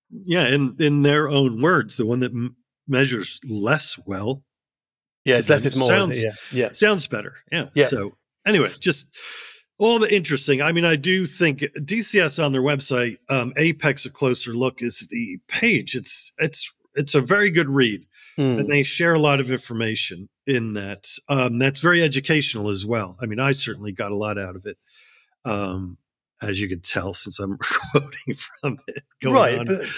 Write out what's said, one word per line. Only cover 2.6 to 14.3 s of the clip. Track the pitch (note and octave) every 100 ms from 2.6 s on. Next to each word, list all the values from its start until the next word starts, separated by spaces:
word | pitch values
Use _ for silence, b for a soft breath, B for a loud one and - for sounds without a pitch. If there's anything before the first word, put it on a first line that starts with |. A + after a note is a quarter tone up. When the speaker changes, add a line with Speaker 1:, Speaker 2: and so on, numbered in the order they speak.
| _ _ -
Speaker 1:
measures | C3 C3+ A#2+ F2+ -
less | D3 G#2+ G#2 D3 - - -
well | F#2+ G#2+ C#3 _ _ _ _ _ _ _ _ -
Speaker 2:
Yeah, |
Speaker 1:
to | A#2+
Speaker 2:
it's | A2+
less | D3
Speaker 1:
them | C3
Speaker 2:
is | B2+
more, | B2+
isn't | F#3+ F#3+
it? | B2
Speaker 1:
sounds, |
Speaker 2:
Yeah, | A2 G#2+ - B2+ A2
yeah. |
Speaker 1:
sounds | - G#3 G3+ C#3
better. | A2 G#2 - _
Yeah. | E3 C3
Speaker 2:
Yeah. | C#3+ C#3
Speaker 1:
So | B2 G2+ - _ _ G3
anyway, | G3+ G#2+ -
just | F#3 D3 - B B B B B B -
all | G#3+ A#3
the | G#3+ G#3
interesting. | D3+ C#3 - C3+
I | D3+
mean, | E3+ E3+
I | D#3+
do | D3 F#3+ E3+
think | - E3+ C3+ C#3+ D#3
D | C#3+ A3
C | G3+ G#3
S | D#3+ C#3+
on | D3
their | C3
website, | C3+ C#3 - B2+ A#2+ G2+ -
um, | C3+ A#2+ C#3+
Apex | E3 D#3+ D#3 C3+ -
A |
Closer | - C3+